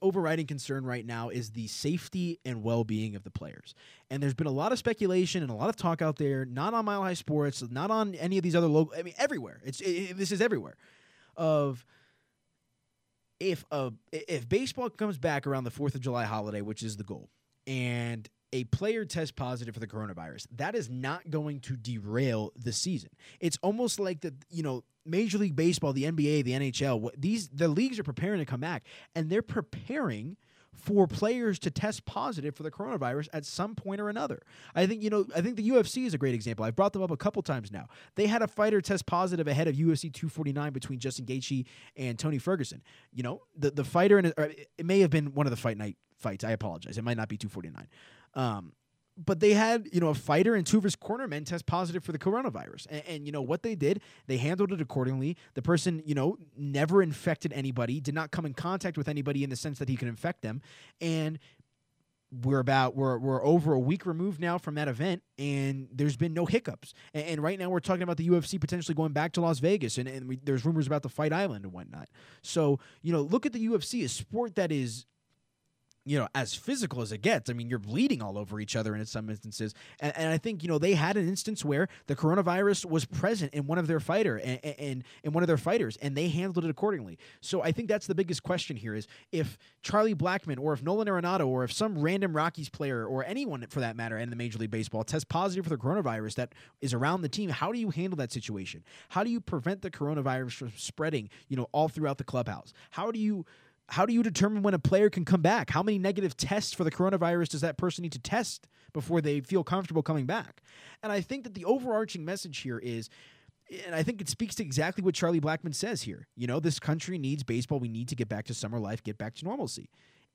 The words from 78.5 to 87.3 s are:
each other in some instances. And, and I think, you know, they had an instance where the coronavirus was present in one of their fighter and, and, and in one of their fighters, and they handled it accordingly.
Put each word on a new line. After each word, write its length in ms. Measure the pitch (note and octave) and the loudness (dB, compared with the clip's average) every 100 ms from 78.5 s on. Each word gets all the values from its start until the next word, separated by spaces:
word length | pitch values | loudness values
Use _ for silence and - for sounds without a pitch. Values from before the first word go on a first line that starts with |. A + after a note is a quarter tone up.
| G#2 | -6
each 160 | G#2+ | -4
other 220 | A2+ A2 G#2 | -2 -2 -4
in 80 | |
some 240 | G#2+ A#2 G#2+ | -4 -6 -6
instances. 460 | G#2+ A2 - A2 - - - | -8 -10 -6 -8 -8 -18 -6
And, 160 | D3 - | -4 -2
and 160 | D#3+ | 0
I 60 | D#3+ | 0
think, 240 | A3+ G3 | -2 -4
you 60 | E3+ | 0
know, 100 | D3+ | 2
they 160 | E3+ | 4
had 240 | F3+ D#3+ G#3 | 4 4 2
an 100 | F3 | 0
instance 340 | F#3+ - G#3+ | 0 -4 -4
where 260 | D3 C#3+ F#3 - - | 0 2 0 -2 -6
the 100 | C#3 | 2
coronavirus 720 | D#3 F#3 F3 F3+ G3+ G3 F3 | 4 4 4 4 4 4 2
was 180 | D#3+ | 0
present 480 | B2+ E3 F#3+ A3+ D3 | 0 0 2 2 0
in 140 | D3 C#3 | -2 0
one 100 | E3+ | 2
of 100 | D#3+ | 2
their 140 | D#3+ | 2
fighter 380 | - F#3+ G#3 A2 | 2 2 2 0
and, 200 | B2 B2+ | -2 -4
and, 100 | D3+ - | -6 -6
and 260 | C#3+ B2+ - - | -6 -6 -10 -8
in 80 | D3+ | -2
one 100 | D#3+ | 2
of 40 | E3+ | 4
their 120 | D3+ | 4
fighters, 400 | E3 A#3 A2+ - | 4 2 2 -2
and 180 | C#3+ C#3 | -4 0
they 120 | F3 | 0
handled 360 | D#3+ F#3+ F3 | 0 0 0
it 60 | E3 | 0
accordingly. 480 | D3 G#3 F3+ G2+ E2 - | 0 0 0 -6 -14 -20